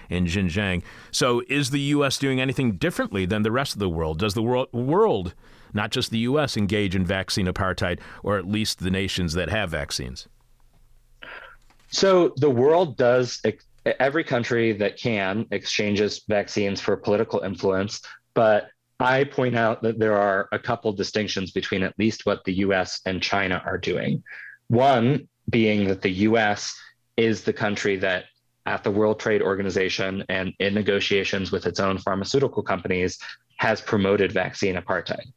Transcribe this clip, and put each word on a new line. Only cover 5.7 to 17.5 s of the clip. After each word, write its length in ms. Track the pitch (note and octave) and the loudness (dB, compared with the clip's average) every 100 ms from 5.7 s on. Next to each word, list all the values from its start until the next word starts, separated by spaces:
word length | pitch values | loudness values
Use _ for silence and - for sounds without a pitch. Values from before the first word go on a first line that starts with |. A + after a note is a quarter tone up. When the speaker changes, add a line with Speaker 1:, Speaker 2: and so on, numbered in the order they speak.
Speaker 1:
not 160 | G#2 G#2+ | -4 -2
just 220 | B2+ A#2+ | -2 -2
the 80 | A2+ | -2
U 200 | A#2 C#3+ | 0 0
S, 160 | C#3 - | 0 0
engage 400 | G2+ G#2 G2+ G2 | 0 0 0 0
in 80 | |
vaccine 440 | F2+ F#2+ F#2 - F2+ | 0 0 -2 -2 -2
apartheid, 520 | F2 F#2+ F2+ F#2 F2 - - | -2 -2 -2 -2 -4 -8 -10
or 160 | - G2+ | -2 -2
at 100 | F2 | -2
least 320 | G#2+ G#2+ - | -2 -2 -4
the 120 | F2+ | -2
nations 420 | F#2+ F#2+ - F2 | -2 -2 -2 -2
that 160 | D#2+ E2 | -2 -2
have 220 | A2 G2 | -2 -2
vaccines? 560 | D#2+ C#2+ - B1+ B1+ - _ _ _ _ _ - - _ _ - - - - _ _ _ | -4 -6 -6 -8 -12 -18 _ _ _ _ _ -20 -20 _ _ -18 -18 -20 -20 _ _ _
Speaker 2:
So 460 | - F#3+ F#3 D#3+ - | 0 4 6 4 2
the 140 | D3 | 2
world 440 | A#2+ C3 D#3+ F#3 A2+ | 4 4 4 2 2
does, 440 | B2 B2+ B2 - | 4 4 2 -2
ex-, 220 | A2 G#2 _ _ - - | -4 -4 _ _ -4 0
every 240 | C3+ D#3 | 0 0
country 500 | D#3+ C3 A#2 A#2+ A2+ | 0 -2 0 2 2
that 240 | G#2 G#2 - | 2 -2 -2
can 500 | B2+ G#2+ F#2+ G2+ A2+ | -2 -2 0 -2 -2
exchanges 720 | G2+ - - G#2+ G2+ G#2 - - | -4 -4 -2 0 2 0 -2 -2
vaccines 520 | G#2+ G2 - G2+ F#2+ | -2 -2 -2 -2 -2
for 160 | - G2+ | -2 -2
political 440 | - G#2 A2 - | 2 0 2 -2
influence, 640 | F#2+ | -4